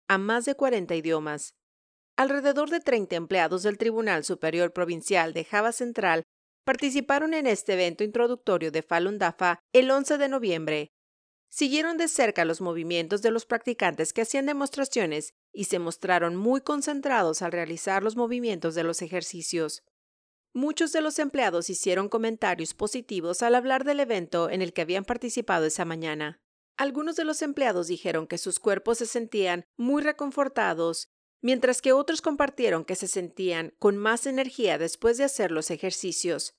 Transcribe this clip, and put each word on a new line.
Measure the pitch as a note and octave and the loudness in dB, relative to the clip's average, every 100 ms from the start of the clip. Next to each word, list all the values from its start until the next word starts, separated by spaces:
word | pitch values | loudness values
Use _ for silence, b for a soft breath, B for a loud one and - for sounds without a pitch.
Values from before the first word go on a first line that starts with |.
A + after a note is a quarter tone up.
| - | 0
a | F#3+ | 2
más | G3+ A#3 A#3+ | 2 0 0
de | C#4 | 0
cuarenta | C4+ A#3 F3 E3+ | 2 0 0 -2
idiomas. | D#3+ D#3+ D#3 D3 - _ _ _ _ _ _ - | 0 0 0 -6 -10 _ _ _ _ _ _ 0
Alrededor | C4+ C#4+ C#4 C#4 D4 | 2 2 2 2 2
de | E4 | 0
treinta | - A#3+ F#3+ E3+ | 2 0 0 -4
empleados | E3 F#3 D#3+ F3+ | 0 2 2 2
del | G3+ G3+ | 0 0
Tribunal | A3+ A3+ A3 E3+ | 0 0 0 0
Superior | D3 F3 D#3+ E3 F3 | -2 -2 0 2 0
Provincial | F3 F3 E3+ - F#3+ D#3+ | 0 -2 -4 0 2 2
de | D#3+ | -2
Java | D#3+ G#3 A3 | -2 0 0
Central | A#3 A#3+ A#3 G3 E3 - _ _ _ | -2 -4 0 2 2 -2 _ _ _
participaron | - B3+ C#4+ C4+ C#4 C#4+ D#4 | -2 0 0 0 2 2 2
en | D#4+ C4+ | 0 2
este | G3+ - | 0 0
evento | F#3 F3+ E3+ G#3 | 2 2 0 -2
introductorio | A#3 A#3+ A#3+ - F3+ D#3+ | 2 2 0 0 0 0
de | D#3+ | -4
Falun | - E3+ F3+ G#3 | 0 0 0 0
Dafa | F#3 - F3+ F3 _ | 0 2 0 0 _
el | B3 B3+ | 6 6
once | C4+ C#4 D4 | 4 2 0
de | C#4 | 0
noviembre. | C4+ A3+ E3 D#3 D3+ D3+ _ _ _ _ _ _ | 0 0 -2 0 -2 -4 _ _ _ _ _ _
Siguieron | - C#4+ D4 D#4+ E4 | -2 2 2 0 0
de | E4 | 0
cerca | - A#3 G3+ E3 | 2 2 4 0
los | E3 | 0
movimientos | F3+ E3 E3 F3 E3 G3+ | -4 -4 -2 -2 0 2
de | A3+ | 2
los | A3+ - | 0 -2
practicantes | B3+ - A#3 F#3 D#3 E3 | -4 -2 0 0 0 -2
que | - | -2
hacían | A3+ C#4 C#4 | -2 0 0
demostraciones | C#4+ C#4 - C4+ B3 F3+ D3+ D3 - _ | -2 -2 -2 -2 0 0 -2 -6 -12 _
y | - G3 | -8 -2
se | F3+ | -2
mostraron | E3+ E3 F#3+ F3+ E3+ F3 | -2 -4 2 2 2 0
muy | G#3+ C4 | 0 0
concentrados | C4+ D4 C#4 C#4+ C#4 B3 F3 D#3+ | 0 -2 -2 -2 0 2 2 0
al | F3+ | -2
realizar | F3 E3 E3+ - G3 | -2 -4 -6 -2 0
los | G#3 A3+ | 0 0
movimientos | A#3 B3 A#3+ F#3 E3 | -2 -2 -4 -2 -2
de | E3 | 0
los | E3 E3 | -2 -2
ejercicios. | E3 F3+ E3+ F3 D#3+ E3+ D#3 - _ _ _ _ _ _ _ B3 | -4 -6 -6 -8 -6 -4 -4 -6 _ _ _ _ _ _ _ -4
Muchos | C#4+ D4+ E4 | -2 0 0
de | D#4+ | 0
los | D#4 D4+ | 0 -2
empleados | D4 C#4 A3 E3+ F3 | -2 0 0 0 -2
hicieron | F#3 G3+ F3+ G3 | -2 0 0 0
comentarios | A3+ A3+ A3+ G3+ E3+ D#3+ | 0 -2 0 -2 -2 -4
positivos | - G#3 C4 A#3 G3 E3 F3+ | -6 -6 -6 -6 -4 -4 0
al | A#3 | 4
hablar | B3 B3+ C4 | 4 2 0
del | C4+ C#4+ | 0 0
evento | C4 G#3 E3+ F3 E3 | 0 -2 -2 0 0
en | F#3 | 0
el | F3+ | -2
que | - | -2
habían | D#3+ F#3 G3 | -2 -2 -2
participado | A#3+ A#3+ A#3+ A3+ F3 D#3 | -4 -4 -4 0 2 2
esa | D3+ E3 | 0 -4
mañana. | E3 D#3+ D3+ D3+ E3 _ _ _ - | -4 -6 -4 -6 -10 _ _ _ -4
Algunos | C#4 C4+ D4+ D#4+ | -4 -2 -4 -4
de | |
los | D#4 D#4 | -4 -2
empleados | D#4 C#4+ C4 F3+ E3+ | -4 -2 0 0 -2
dijeron | F3 F3+ E3 D#3+ | -4 -2 -4 -4
que | E3+ | -6
sus | - - | -6 -2
cuerpos | - G3 G#3+ A#3 | 0 0 0 -2
se | A3+ | -2
sentían | A#3+ A3+ G#3+ F#3 F3 E3+ - | -6 -4 0 0 0 -6 -4
muy | A#3+ C#4+ | 0 0
reconfortados, | D4+ D4 C#4+ C#4 C4+ C4+ G3+ E3 E3 E3 - _ _ _ | 0 -2 -4 -2 -2 0 0 0 0 -2 -8 _ _ _
mientras | A#3 C4 B3 B3 | 0 2 2 2
que | C4+ | 4
otros | C4 C#4+ D#4+ | 4 4 -2
compartieron | E4 C#4+ C#4+ C#4 F#4 E3 | 0 0 0 2 2 2
que | D#3+ F#3 | -2 -6
se | F#3 | -4
sentían | G3+ F3 - F#3 E3+ E3 - | -4 -4 -4 -2 -2 -4 0
con | G#3 G3+ | 2 2
más | G#3+ A3+ C#4 | 2 0 0
energía | C4 C4 - G#3+ D3+ | -2 -2 0 0 2
después | E3 - A3+ A#3 | -2 0 2 2
de | C#4 | 0
hacer | - F#3+ | 0 -2
los | D#3+ D#3 | -2 -4
ejercicios. | D#3 F#3 F3 F#3 E3 F3 D3+ - | -4 -4 -4 -4 -4 -2 -2 -6